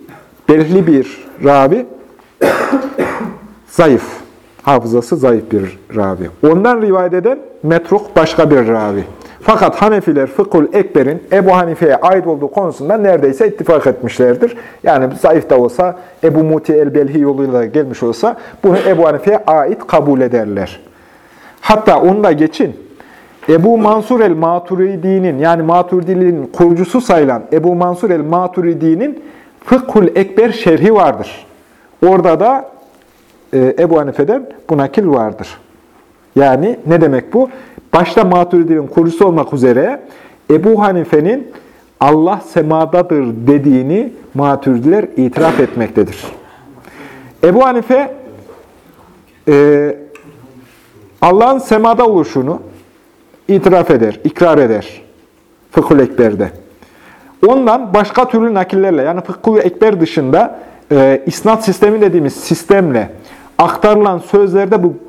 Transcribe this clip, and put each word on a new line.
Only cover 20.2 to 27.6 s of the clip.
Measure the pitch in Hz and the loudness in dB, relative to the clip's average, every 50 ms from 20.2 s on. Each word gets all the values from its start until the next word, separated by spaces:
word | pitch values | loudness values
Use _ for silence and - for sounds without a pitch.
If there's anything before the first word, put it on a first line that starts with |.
ederler. | 127 120 123 117 107 104 101 101 92 - - - - - - _ _ _ _ _ _ _ _ _ - - - _ | 0 0 0 -2 -2 -4 -6 -6 -8 -8 -12 -16 -20 -20 -20 _ _ _ _ _ _ _ _ _ -20 -20 -20 _
Hatta | - - 214 214 214 202 160 139 | -2 0 0 2 2 2 2 4
onu | 151 180 190 214 208 | 4 2 2 2 2
da | 185 151 | 0 2
geçin. | 147 156 156 - - 226 147 113 - - - - - - - - - - - _ _ - - | 2 0 -2 -2 -2 -4 -4 -6 -10 -20 -20 -20 -20 -20 -20 -20 -20 -20 -20 _ _ -2 0
Ebu | 160 165 175 226 233 226 | 2 2 4 2 2 2
Mansur | 208 208 220 220 214 220 254 226 | 2 0 0 0 -2 -2 0 0
el-Maturidi'nin, | 220 190 165 156 165 165 175 175 175 - 190 180 185 196 196 165 165 190 190 190 185 180 139 131 | 2 0 0 0 -2 -2 -2 -4 -4 -6 -4 -2 -2 -2 -4 -4 -2 -2 0 0 0 -2 -2 0
yani | 151 165 170 165 160 | 0 0 0 0 0
Maturidiliğin | 160 170 180 180 180 180 180 165 180 185 185 185 175 175 147 135 | 0 0 0 0 0 -2 -2 -2 -2 -2 0 0 0 0 -2 -6
kurucusu | - - - 175 170 170 165 185 - - 254 | -6 -2 2 2 2 2 0 0 -2 -2 -2
sayılan | - - 180 160 147 131 123 113 - - 156 | 0 2 2 2 2 2 0 -2 -4 -2 -2
Ebu | 160 | 0